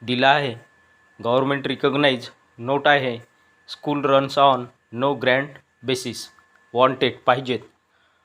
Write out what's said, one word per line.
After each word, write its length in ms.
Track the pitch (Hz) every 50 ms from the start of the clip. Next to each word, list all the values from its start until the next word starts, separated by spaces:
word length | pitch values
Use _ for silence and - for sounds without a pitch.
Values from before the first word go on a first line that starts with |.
| 120
दिला 260 | 107 123 123 131 135
आहे. 260 | 143 151 143 131 117 117 - _ _ _ _ _ _ _ _ _ _ - 110
गव्हर्नमेंट 420 | 117 120 131 135 135 143 139 127
रिकॉग्नाइज 640 | 135 135 - - 139 127 143 147 143 131 120 113 - - _ _ _ _ -
नोट 300 | 117 127 139 143 143 151
आहे. 300 | 147 143 131 127 117 117 117 _ _ _ _ _ _ _ _ -
School 340 | - - - 147 147 143 139 135
runs 260 | 139 135 139 135 135 147
on 220 | 139 143 131 127 123 120 _ _ _ _ -
no 160 | 117 131 139 143 120 113
grant 340 | 131 123 135 139 151 139 - _ _ _ _ -
basis. 340 | 120 131 127 - 127 117 - - - _ _ _ _ _ _ _ _ -
Wanted, 420 | 117 127 131 131 123 143 123 110 - -
पाहिजेत. 380 | - 123 123 131 127 123 110 - - _ _ _ _ _ _ _ _ _ _ _